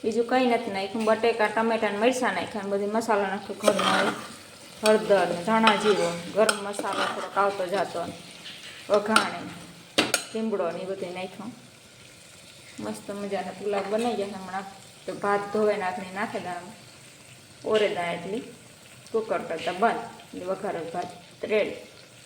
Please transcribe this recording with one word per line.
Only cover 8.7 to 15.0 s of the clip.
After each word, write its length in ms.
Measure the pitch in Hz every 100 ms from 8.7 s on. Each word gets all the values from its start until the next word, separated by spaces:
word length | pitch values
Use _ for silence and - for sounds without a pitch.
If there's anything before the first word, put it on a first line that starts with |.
| - -
વઘાણે, 480 | 208 208 214 190 - - - - - - - - - -
લીમડો 360 | 220 220 196 175
ને 80 | 175
એ 60 |
બધું 300 | 185 190 180
નાખ્યું. 380 | 180 190 - 202 - - - - - - - - - - - - -
મસ્ત 300 | 208 214 -
મજાનો 420 | 202 202 190 185
પુલાવ 300 | - 202 196 190
બનાવી 260 | 214 240 214
જાય 120 | 196
હમણાં. 360 | 196 185 190 196 - - -